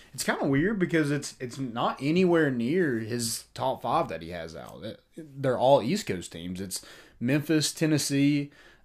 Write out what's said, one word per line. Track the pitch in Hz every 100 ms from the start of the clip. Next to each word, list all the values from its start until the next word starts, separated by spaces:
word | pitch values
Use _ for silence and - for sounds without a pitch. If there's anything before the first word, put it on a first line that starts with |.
| - 131
it's |
kinda | - 359 147
weird | 139 180 208
because | 170 165 147
it's, | 147 - -
it's | 123 123
not | 131 113 185 226
anywhere | 139 175 180 170 147
near | 123 117 180 160 113
his | 110 120 117 - -
top | - 131 120
five | 120 151 165
that | 82
he | 82
has | 87 82 80
out. | 60 60
It, | 101 - _ -
they're | 156 139 135 110
all | 123 139
East | 110 202 -
Coast | 92 87
teams. | 82 87 90
It's | 98 - - - - -
Memphis, | 120 147 147 156 147
Tennessee, | - 160 151 - 143 143 147 143 - - -